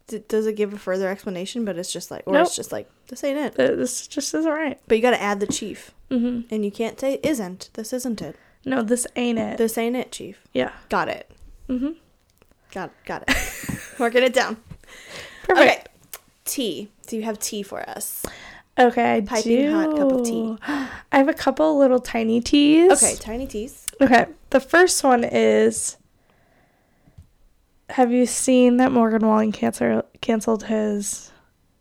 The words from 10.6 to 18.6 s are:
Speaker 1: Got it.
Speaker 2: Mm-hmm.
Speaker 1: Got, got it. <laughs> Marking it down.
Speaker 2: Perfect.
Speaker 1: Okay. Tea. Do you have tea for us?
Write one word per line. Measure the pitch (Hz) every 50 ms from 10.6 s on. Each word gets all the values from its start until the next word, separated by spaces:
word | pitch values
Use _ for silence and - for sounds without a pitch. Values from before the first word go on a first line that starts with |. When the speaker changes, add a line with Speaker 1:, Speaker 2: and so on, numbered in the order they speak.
| 254 - - - - -
Speaker 1:
Got | 220 185 160 -
it. | 107 - - - - _ - - - - - -
Speaker 2:
Mm-hmm. | 254 247 262 294 330 330 _ _ _ _ _ _ _ _ _ _ _ _ _ _ -
Speaker 1:
Got, | 190 180 - - _ -
got | - 175 - -
it. | - - - - - - - - - - - - -
<laughs> | - -
Marking | 247 233 226 247 254
it | 254 233
down. | 254 220 185 220 - _ - - - _ - - - - - - - - - - - -
Speaker 2:
Perfect. | - 370 -
Speaker 1:
Okay. | 285 - - - - - _ _ _ _ - - _ _ _ _ _
Tea. | - - 285 247 202 151 - 208 202 _ _ -
Do | - 233
you | 220 214
have | 226 214 214
tea | - - 226 208 196
for | - - - - -
us? | - - - - - - - - - - - - - -